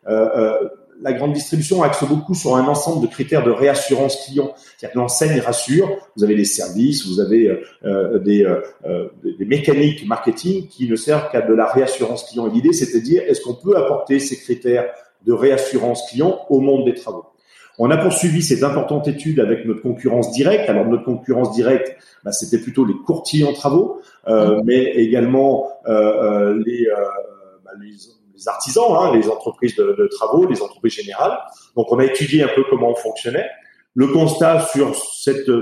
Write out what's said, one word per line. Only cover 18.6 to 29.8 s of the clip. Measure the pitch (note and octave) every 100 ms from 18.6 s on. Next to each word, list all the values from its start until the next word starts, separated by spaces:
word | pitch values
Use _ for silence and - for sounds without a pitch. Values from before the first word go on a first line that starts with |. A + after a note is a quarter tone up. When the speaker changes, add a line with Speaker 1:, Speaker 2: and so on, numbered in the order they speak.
Speaker 1:
importante | C#3 C#3+ - D3+ D3
étude | C3 D#3+ C#3+
avec | G#2+ A2+ A2+
notre | G#2+
concurrence | B2+ A#2 B2+ A#2+ G#2+
directe. | A#2 D3 G#3 -
Alors, | G#2 A2+
notre | A#2
concurrence | - A#2 - B2 A#2+
directe, | A2 A#2 C3 - - _ _
bah, | G#2
c'était | - A2 A2+
plutôt | - B2 A#2
les | F#2+
courtiers | - E3 - D3+
en | D3
travaux, | C#3+ C#3+ D3+ G#3+ - - _ -
euh, | A2 G#2+ G#2+
Speaker 2:
Mhm. |
Speaker 1:
mais | A2+ B2 C3
également, | A#2+ A2+ B2 A#2+ C3 C3+ C3+ - - -
euh, |
euh, | G#2+ G#2+ G#2+ A2 G#2 G2+ G#2+
les, | A2+ A#2+ A2+
euh, | G#2 G2 G2 G2 G2 F#2+ F#2+ F#2+
bah, | G2+
les, | G#2 G2+ - _ _
les | _ -
artisans, | - C3 E3 A#3+ E3+
hein, | F#3
les | A#2 G#2
entreprises | G#2+ - - B2
de, | -